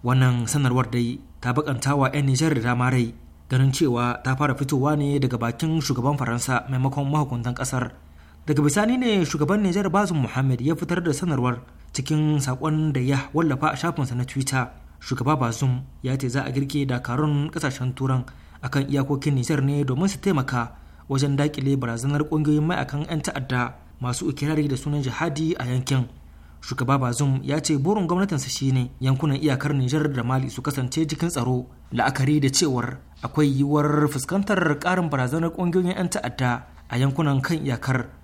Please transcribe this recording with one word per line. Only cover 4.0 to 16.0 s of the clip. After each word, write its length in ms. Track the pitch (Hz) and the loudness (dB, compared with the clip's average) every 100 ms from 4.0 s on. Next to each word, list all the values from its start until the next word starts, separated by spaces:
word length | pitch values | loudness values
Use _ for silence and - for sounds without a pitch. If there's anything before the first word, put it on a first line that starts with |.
| 120 120 | 0 -2
ta 140 | 127 131 | -2 0
fara 180 | 147 | 0
fitowa 420 | 131 135 139 139 147 | 0 0 0 2 2
ne 220 | 143 143 | 2 2
daga 200 | 131 120 | 0 0
bakin 420 | 117 117 160 160 | -4 -2 0 0
shugaban 360 | 135 127 127 143 | 0 0 0 0
Faransa 480 | 117 120 120 127 - | 0 -2 0 -2 0
maimakon 380 | 131 131 135 139 | 0 0 0 0
mahukuntan 440 | 151 139 120 117 120 | 0 0 -2 -4 -4
ƙasar. 340 | 135 127 123 - - - - - - | -2 -2 -4 -8 -20 -20 -20 -14 -2
Daga 160 | 143 | 2
bisani 340 | 147 196 220 254 | 4 4 2 2
ne 260 | 247 202 | 2 2
shugaban 360 | 156 151 147 208 | 2 0 2 2
Nijar 240 | 196 180 196 | 2 2 2
Bazoum 300 | 185 202 160 | 2 2 0
Mohamed 360 | 120 131 135 123 | 0 2 2 2
ya 140 | 131 165 | 0 0
fitar 240 | 170 175 | 0 -2
da 80 | 170 | 0
sanarwar 480 | 135 175 135 123 120 - - - | -2 0 0 0 -2 -8 -20 -12
cikin 440 | - 131 151 151 151 | -8 -2 2 2 2
saƙon 520 | 139 127 156 156 156 | 0 -2 0 0 0
da 80 | 135 | 0
ya 180 | 127 139 - | 0 0 0
wallafa 380 | 147 165 131 156 | 0 0 2 0
a 40 | - | 0
shafinsa 380 | 170 160 127 120 | -4 -2 -4 -2
na 80 | |
Twitter. 440 | 123 131 131 135 120 - - - | -4 -4 -2 -2 -4 -10 -20 -18
Shugaba 360 | - 127 127 151 | -8 -4 0 0
Bazoum 480 | 120 113 139 127 135 - | 0 0 0 0 -4 -8